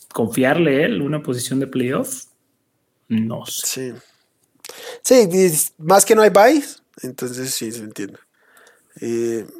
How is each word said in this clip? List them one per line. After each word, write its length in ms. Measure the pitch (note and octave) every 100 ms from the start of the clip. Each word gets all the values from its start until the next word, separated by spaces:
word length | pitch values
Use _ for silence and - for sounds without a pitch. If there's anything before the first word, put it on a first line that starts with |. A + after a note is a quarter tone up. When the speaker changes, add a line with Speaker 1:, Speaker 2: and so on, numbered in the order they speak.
| _
Speaker 1:
confiarle 720 | - A2+ - C3 D#3+ D#3+ C3+ E3
él 160 | G3+
una 200 | C#3 D3+
posición 380 | C#3+ B2 - C3
de 80 | C3+
playoff, 580 | C3 B2 D3+ C4+ - - _ _ _ _ _ _ _ -
no 360 | A2+ A2+ - -
sé. 480 | - - C3 C3
Speaker 2:
Sí. 60 | A2+ _ _ _ _ _ _ - - - -
Sí, 280 | - B3+ G3 F#3 F#3 D#3 - _
y 60 |
más 220 | D#3 G3 -
que 100 | A3
no 60 |
hay 80 | G#3+
buys, 520 | F#3+ A3+ D4+ - - _ -
entonces 520 | B2+ B2+ B2+ B2 B2+
sí, 180 | - A2+
se 100 | A#2+
entiende. 360 | G#2+ - G2+ - _ _ _ _ _ _ _ -
Eh, 440 | A#2 A#2 A#2 A2+ G2+ -